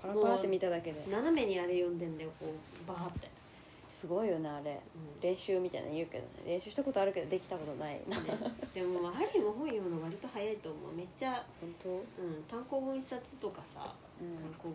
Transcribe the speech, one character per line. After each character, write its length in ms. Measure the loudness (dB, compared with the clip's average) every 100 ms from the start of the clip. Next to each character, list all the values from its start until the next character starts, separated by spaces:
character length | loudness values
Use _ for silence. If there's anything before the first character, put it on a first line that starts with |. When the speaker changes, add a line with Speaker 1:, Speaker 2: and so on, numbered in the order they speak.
Speaker 1:
パ 60 | 0
ラ 80 | 6
パ 120 | 8
ラ 100 | 8
っ 40 |
て 60 | 6
見 100 | 4
た 120 | 4
だ 100 | 2
け 100 | 0
で。 80 | -4
Speaker 2:
も 40 | 0
う 40 |
斜 200 | 2 6
め 140 | 6 6
に 140 | 4
あ 80 | 4
れ 80 | 4
読 160 | 4
ん 80 | 2
で 80 | -2
ん 100 | -2
だ 60 |
よ、 80 | -6 -6
こ 80 | -6
う、 400 | -6 -10 -12 -6
バ 60 | -4
ー 140 | -4
っ 20 |
て。 160 | -4 -8 -14 -18 -20 -20 -18 -12
Speaker 1:
す 180 | -8 0
ご 180 | 2
い 40 | 4
よ 100 | 2
ね、 100 | 0
あ 140 | -2
れ。 100 | -4
Speaker 2:
う 40 | -6 -8 -12 -12 -2
ん。 20 |
Speaker 1:
練 160 | 0 2
習 240 | 2 2
み 80 | 2
た 120 | -2
い 40 |
な 60 | -2
言 140 | -2
う 40 | -2
け 120 | -4
ど 40 |
ね。 60 | -8 -8 -2
練 160 | -2
習 80 | 0
し 60 | 0
た 80 |
こ 100 | 2
と 80 | 4
あ 40 | 4
る 60 |
け 120 | 4
ど、 60 | 2
で 100 | 0
き 80 | 0
た 100 | -4
こ 80 | -4
と 80 |
な 180 | -4 -4
い。 40 | -4
Speaker 2:
ね。 60 | -2 -2 0 -2 -2 -4 -6 0
で 80 |
も、 260 | 2 2 2
あ 40 | 2
る 120 | 4
意 60 | 6
味 60 | 4
本 220 | 2 0
読 140 | 0
む 80 | 0 0
の 80 |
割 120 | -2 -4
と 100 | -6
早 240 | -2 -2
い 40 | -2
と 120 | -4
思 200 | -8 -6
う。 40 | -6
め 60 |
っ 40 | -6 -4
ち 80 | -2
ゃ、 180 | -2 -4 -10
Speaker 1:
本 140 | -10 -6
当？ 80 | -4
Speaker 2:
う 40 |
ん、 100 | -4 -4 -6 -4 -4
単 200 | -6 -6 -2
行 140 | 0
本 160 | 0 -2
一 80 |
冊 280 | -4 -6 -8 -6
と 80 | -6
か 140 | -6 -12
さ、 180 | -10 -10 -10 -16 -10
Speaker 1:
う 20 |
ん。 140 | -8 -6
Speaker 2:
単 160 | -8 -8
行 80 | -8